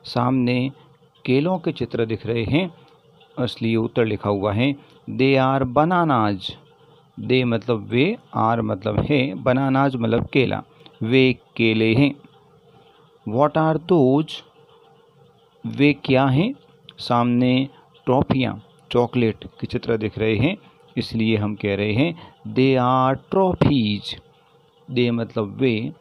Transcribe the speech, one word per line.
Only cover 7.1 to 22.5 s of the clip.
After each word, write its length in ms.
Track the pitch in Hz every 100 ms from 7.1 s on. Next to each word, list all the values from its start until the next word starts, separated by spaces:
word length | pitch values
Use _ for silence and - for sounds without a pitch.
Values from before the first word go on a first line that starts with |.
| -
they 260 | 107 127 123
मतलब 420 | 113 - 113 101
वे, 160 | 120 160 233 _ -
are 240 | 110 117
मतलब 380 | 107 101 110 104
है, 340 | - 143 135 -
bananas 520 | 131 127 135 131 139 131
मतलब 320 | 113 117 -
केला, 280 | 143 117 101 - _ - -
वे 300 | 110 131 131 131 _ -
केले 360 | 113 110 110 113
हैं। 180 | 143 - - _ _ _ _ - - _ _ _ -
What 320 | 113 147 160
are 220 | 156 156 170
those, 460 | 180 127 139 156 - - _ _ - _ _ _ _ - _ _ _
वे 280 | 113 113 147 143 -
क्या 200 | 127 135
हैं। 280 | 131 214 285 _ _ - -
सामने 680 | - 120 120 120 123 127 135 - _ _ -
टॉफियाँ, 500 | 127 - 135 117 101 - _ _
चॉकलेट 540 | 120 120 123 113 101 - -
के 80 | -
चित्र 300 | 123 - 113
दिख 200 | 110 -
रहे 180 | 110 107
हैं, 180 | 139 202 - _ _ -
इसलिए 400 | 110 113 110 107
हम 180 | 104 101
कह 200 | 104 98
रहे 180 | 104
हैं 600 | 107 165 165 - _ 110